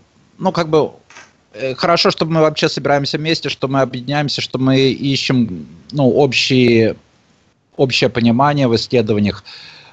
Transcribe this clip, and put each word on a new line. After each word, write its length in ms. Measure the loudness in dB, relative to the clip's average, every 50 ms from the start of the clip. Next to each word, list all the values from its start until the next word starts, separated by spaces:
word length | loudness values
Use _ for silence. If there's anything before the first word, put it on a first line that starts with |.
| _ _ _ _ _ _ _ -4
ну, 140 | -4 -4
как 160 | -2 -2 -2 0
бы, 220 | 0 0 0 0 -6 -14 _ _ -20 -20 -20 _ _ _ _ _ -14
э, 200 | -8 -8 -8 -4
хорошо, 360 | -2 0 0 0 2 2 0
что 160 | 0 0 -4
мы 160 | -2 2 2
вообще 260 | 2 2 2 0 -2 -2
собираемся 480 | -2 -2 -2 0 0 0 0 -4 -6
вместе, 320 | -6 -2 -2 -4 -4 -4 -8
что 180 | -6 -4 -4
мы 140 | -2 0 0
объединяемся, 640 | 0 0 -4 -10 -8 -4 -4 -2 -2 -4 -4 -6
что 160 | -8 -6 -4 -2
мы 320 | 0 2 2 4 2 2
ищем, 760 | 0 -2 -4 -4 -2 -2 -2 0 0 0 0 0 -4 -12 -12 -16 -20 -20 -20 -10
ну, 180 | -2 2 2 2
общие, 840 | 4 4 2 2 2 -2 -2 2 2 4 4 4 4 4 4 2 0 -6 _ _ _ _ _ _ _ _ _ _ _ _ _ _ _
общее 340 | -2 -2 0 2 0 0 0
понимание 580 | 0 2 2 2 2 4 2 2 2 0 0 0
в 80 | 0
исследованиях. 640 | 0 -2 0 0 0 2 2 0 0 0 0 -2 -6 -12 -20 -20 -20 -20 -20 -20 -20 -20 -20